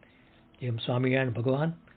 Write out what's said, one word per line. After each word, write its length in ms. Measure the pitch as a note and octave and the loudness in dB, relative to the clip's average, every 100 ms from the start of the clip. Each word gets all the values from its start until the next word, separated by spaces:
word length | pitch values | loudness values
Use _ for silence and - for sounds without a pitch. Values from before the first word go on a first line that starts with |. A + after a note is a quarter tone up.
| - - - - - - | -20 -20 -20 -20 -20 -8
જેમ 160 | B2 A#2 | -6 -4
સ્વામિનારાયણ 540 | - B2 C3 C3 C3 | -2 0 2 2 0
ભગવાન 420 | A#2 B2 C3+ E3 E3 - | 0 0 2 0 -4 -12